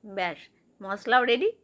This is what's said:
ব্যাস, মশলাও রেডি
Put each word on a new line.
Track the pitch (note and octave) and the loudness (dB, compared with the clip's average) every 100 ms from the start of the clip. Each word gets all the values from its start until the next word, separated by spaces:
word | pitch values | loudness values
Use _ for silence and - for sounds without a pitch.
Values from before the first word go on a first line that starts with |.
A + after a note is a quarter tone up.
ব্যাস, | G#3+ G3 F3+ D#3 - _ _ _ | -10 -6 -6 -8 -18 _ _ _
মশলাও | F#3+ G3+ - B3+ B3 | -10 -8 2 2 4
রেডি | A#3+ G4+ - | 2 2 -4